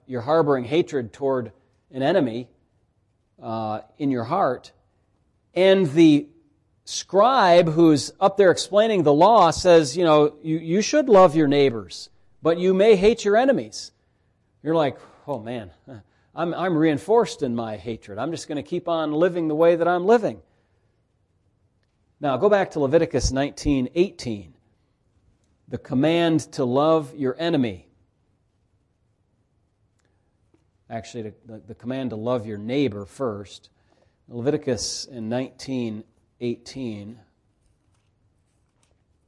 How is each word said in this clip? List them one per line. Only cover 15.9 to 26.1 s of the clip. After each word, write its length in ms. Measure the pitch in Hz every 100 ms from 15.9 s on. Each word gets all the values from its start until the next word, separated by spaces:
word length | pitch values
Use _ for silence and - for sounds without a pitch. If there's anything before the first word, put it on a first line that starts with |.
| 117 - _ _ 147
I'm, 180 | 170
I'm 240 | 139 180 160
reinforced 640 | 160 143 - 233 208 -
in 140 | 139 117
my 220 | 113 107
hatred. 420 | 120 110 - 101
I'm 120 | 139
just 160 | 160 -
gonna 140 | 147
keep 260 | 139 175 175
on 240 | 165 156
living 340 | 151 180 175 160
the 80 | 151
way 200 | 165 170
that 120 | 170
I'm 180 | 175 180
living." 360 | 220 190 117 _ _ _ _ _ _ _ _ _ _ _ _ _ _ _ _ _ _
Now, 180 | 147 127
go 120 | 202
back 220 | 202 180
to 80 | 160
Leviticus 520 | 139 160 165 135 -
nineteen 580 | 135 139 - 151 139 123 170
eighteen. 580 | 190 - 123 104 85 _ _ _ _ _ _ _ _ _ _ _ _
The 100 | 123
command 640 | - 131 151